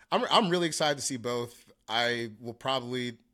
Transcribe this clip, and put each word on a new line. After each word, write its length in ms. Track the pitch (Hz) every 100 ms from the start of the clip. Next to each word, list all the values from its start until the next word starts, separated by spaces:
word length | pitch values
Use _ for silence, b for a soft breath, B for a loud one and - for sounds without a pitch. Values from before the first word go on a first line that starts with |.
| b
I'm, 100 | 196 247
I'm 180 | 175 190
really 200 | 175 170
excited 300 | - 151 143
to 40 |
see 140 | - 127
both. 560 | 120 120 120 - - _ -
I 420 | 117 120 120 117 107
will 140 | 120
probably 640 | 113 135 131 120 127 123 117 _